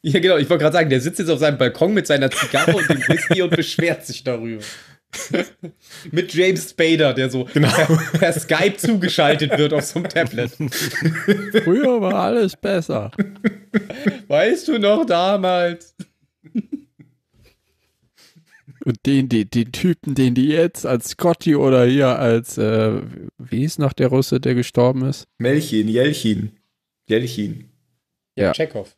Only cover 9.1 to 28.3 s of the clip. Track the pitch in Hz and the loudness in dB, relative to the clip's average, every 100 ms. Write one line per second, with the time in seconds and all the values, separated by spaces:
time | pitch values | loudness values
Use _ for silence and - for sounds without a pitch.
9.1 | - 147 151 147 139 147 151 135 - 175 | 2 2 2 0 0 2 0 -2 -6 -4
10.1 | - 170 110 120 - 147 - - - 165 | -2 -2 -2 -6 -4 -8 -6 -6 -2 -2
11.1 | 160 - 202 202 220 165 196 285 247 190 | -2 0 -2 0 -2 2 2 2 0 0
12.1 | 196 185 240 196 - 202 196 160 131 104 | 0 0 0 0 -2 -4 -4 -2 -6 -6
13.1 | - 202 - 233 - - 220 - - 294 | -6 -6 -2 -6 -6 -4 -4 -4 -6 -6
14.1 | 269 208 143 196 302 - 233 202 214 330 | -6 -2 2 2 0 -2 0 2 2 2
15.1 | 170 180 202 185 180 175 170 - _ - | 2 2 0 2 0 0 -4 -14 _ -20
16.1 | _ _ _ - 240 - - _ _ - | _ _ _ -10 -8 -8 -12 _ _ -20
17.1 | _ _ _ _ _ _ _ _ _ _ | _ _ _ _ _ _ _ _ _ _
18.1 | _ _ _ _ _ _ - - 117 - | _ _ _ _ _ _ -10 -6 -4 0
19.1 | 139 131 120 104 123 117 - 185 165 - | 0 2 0 0 -2 -2 -2 0 0 -4
20.1 | 135 131 120 135 151 170 - - 127 - | 0 2 2 2 2 0 -2 -4 -4 -4
21.1 | - 175 - - 143 139 131 123 135 135 | -4 0 0 0 2 4 4 4 4 2
22.1 | 123 123 117 117 - 110 110 110 107 - | 2 2 0 -2 -4 0 2 0 -2 -6
23.1 | - - _ 123 107 147 - 143 - 131 | -14 -18 _ -8 -4 -4 -2 -2 0 0
24.1 | 131 131 131 131 123 123 - 123 131 131 | 2 0 0 0 -2 0 2 2 2 -4
25.1 | 135 - _ 117 143 151 110 104 113 139 | -6 -10 _ 0 0 0 -2 0 2 2
26.1 | 143 113 101 107 - _ _ _ _ _ | 0 -2 -2 -4 -10 _ _ _ _ _
27.1 | 107 123 117 104 80 - _ _ _ _ | -2 0 -6 -8 -8 -16 _ _ _ _
28.1 | _ _ | _ _